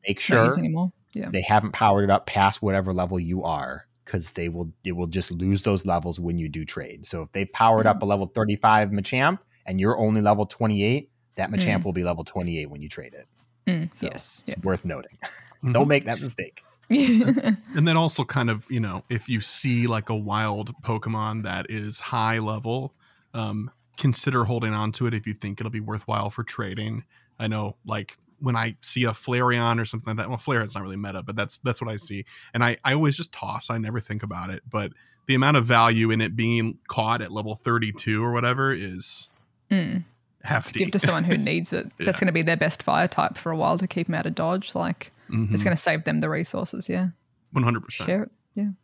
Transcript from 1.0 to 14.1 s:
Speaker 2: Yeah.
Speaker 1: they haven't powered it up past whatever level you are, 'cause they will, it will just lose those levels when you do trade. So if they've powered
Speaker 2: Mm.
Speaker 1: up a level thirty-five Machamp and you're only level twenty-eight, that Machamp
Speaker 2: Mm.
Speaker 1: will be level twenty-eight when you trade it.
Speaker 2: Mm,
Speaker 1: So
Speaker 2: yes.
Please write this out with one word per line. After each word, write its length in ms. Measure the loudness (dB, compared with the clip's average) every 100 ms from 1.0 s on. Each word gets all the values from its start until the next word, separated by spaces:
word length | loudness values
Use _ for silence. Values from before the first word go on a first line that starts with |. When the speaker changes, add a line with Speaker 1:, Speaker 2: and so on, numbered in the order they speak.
| _
Speaker 2:
Yeah. 160 | -10 -4
Speaker 1:
they 120 | -4
haven't 300 | 4 4 4
powered 320 | 2 4 6
it 60 | 6
up 160 | 4 2
past 360 | 4 4 4
whatever 300 | 0 2 0
level 240 | 0 0 -2
you 240 | -2 -2
are, 440 | -2 -4 -4 -10 -14 _
'cause 260 | -6 -4 -4
they 160 | -6 -6
will, 240 | -4 -8 -8
it 80 | -6
will 160 | -4 -2
just 220 | -2 -4
lose 300 | -2 2 2
those 220 | 2 2
levels 360 | 2 0 0 -4
when 180 | -2 -2
you 100 | -4
do 160 | -6
trade. 400 | -8 -10 -12 -12 -10
So 160 | -10
if 100 | -6
they've 200 | -6 -6
powered 340 | 4 6 8 6
Speaker 2:
Mm. 40 |
Speaker 1:
up 120 | 4
a 40 | 2
level 200 | 0 0
thirty-five 640 | 0 0 4 6 6 4
Machamp 500 | 0 -2 2 2 0 _ _ -4
and 140 | 2
you're 180 | 2 4
only 220 | 4 4
level 260 | 6 4 2
twenty-eight, 640 | 0 2 4 2 2 -4 _ _
that 160 | -6 -2
Machamp 300 | 0 2 2
Speaker 2:
Mm. 40 |
Speaker 1:
will 80 | 0
be 120 | 0
level 180 | 0 -2
twenty-eight 460 | -4 -4 -4 -4 -6
when 100 | -10
you 80 | -12
trade 260 | -14 -16
it. 120 | -20 -20 _ _ _ -2
Speaker 2:
Mm, 280 | -2 -4
Speaker 1:
So 120 | -8
Speaker 2:
yes. 380 | -10